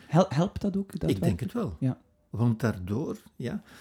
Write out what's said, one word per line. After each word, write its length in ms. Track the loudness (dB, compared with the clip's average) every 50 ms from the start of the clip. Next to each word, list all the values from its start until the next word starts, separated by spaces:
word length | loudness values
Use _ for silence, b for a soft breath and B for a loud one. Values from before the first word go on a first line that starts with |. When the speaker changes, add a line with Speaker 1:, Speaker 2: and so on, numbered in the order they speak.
| B B
Speaker 1:
Hel-, 220 | 4 4 4 4
helpt 320 | 2 0 0 0 -2 -2
dat 160 | -4 -2 -2 -2
ook? 220 | -4 -4 -6 -4
Dat 100 | 0 0
Speaker 2:
Ik 60 | 0 2
denk 180 | 2 2 2 0
Speaker 1:
werkt? 0 |
Speaker 2:
het 140 | -4 -4 -4
wel. 220 | -4 -4 -4 -4 -2
Speaker 1:
Ja. 200 | -2 -2 -2 -2 _ _ _ _ _ _
Speaker 2:
Want 300 | -2 2 2 2 2 2
daardoor, 580 | 0 0 0 -2 -4 -4 -4 -4 -2 -4 -6 -10 -12 -20 _
ja, 260 | _ -8 -6 -6 -6 B B B B